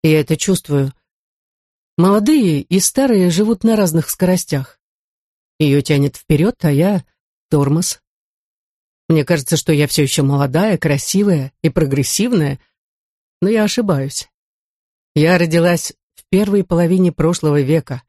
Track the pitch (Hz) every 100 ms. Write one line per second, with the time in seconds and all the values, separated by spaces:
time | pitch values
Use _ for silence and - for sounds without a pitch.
0 | 160 156 139 160 - 185 - 143 139 -
1 | _ _ _ _ _ _ _ _ _ -
2 | 180 208 214 311 196 147 - 180 - -
3 | 269 214 180 165 214 226 226 214 185 160
4 | - - 180 185 - 143 135 _ _ _
5 | _ _ _ _ _ _ 151 143 131 143
6 | 139 - _ 151 185 - 160 143 175 190
7 | - _ _ _ _ 151 139 156 180 -
8 | _ _ _ _ _ _ _ _ _ _
9 | - 160 139 165 135 160 - 151 147 -
10 | 139 - 139 139 139 147 214 185 156 139
11 | - 185 208 165 135 _ 160 - 135 135
12 | 131 - 233 226 147 135 _ _ _ _
13 | _ _ _ _ 185 220 208 - 208 143
14 | 135 - - _ _ _ _ _ _ _
15 | _ 147 160 180 170 165 175 175 - -
16 | _ _ _ 185 214 196 180 170 170 185
17 | 180 - 160 170 151 147 135 160 - 131